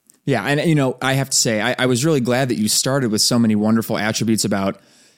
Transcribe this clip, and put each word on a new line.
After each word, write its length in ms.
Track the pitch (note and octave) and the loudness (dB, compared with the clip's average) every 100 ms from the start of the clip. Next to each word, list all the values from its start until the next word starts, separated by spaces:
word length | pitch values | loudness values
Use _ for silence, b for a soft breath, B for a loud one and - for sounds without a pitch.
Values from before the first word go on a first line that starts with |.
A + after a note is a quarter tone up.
| _ _ - | _ _ -4
Yeah. 200 | A#2+ G2+ | -2 0
And, 160 | D3 D#3+ | 0 2
you 60 | D3+ | 2
know, 200 | C3 - | 0 -2
I 120 | C3 | -2
have 180 | C3+ C3+ | -2 -2
to 40 | - | -2
say, 220 | C3 G#2+ | 0 0
I, 160 | A2+ - | -2 0
I 60 | B2+ | 0
was 180 | B2 D3+ | 0 0
really 140 | D3 | 0
glad 300 | A#2+ A#2+ C3+ | 0 0 0
that 60 | A#2 | 0
you 120 | G#2+ | 0
started 440 | - C3+ C#3 A#2+ | 0 0 -2 0
with 100 | G#2 | 0
so 180 | - B2 | 2 2
many 160 | A2+ G#2+ | 2 2
wonderful 420 | G#2+ A2+ A2 G2+ | 2 0 0 -2
attributes 480 | G#2 G#2+ A2 A2 A2+ | -2 -2 0 0 0
about 340 | G2+ G2 - b b b | 0 -2 -4 b b b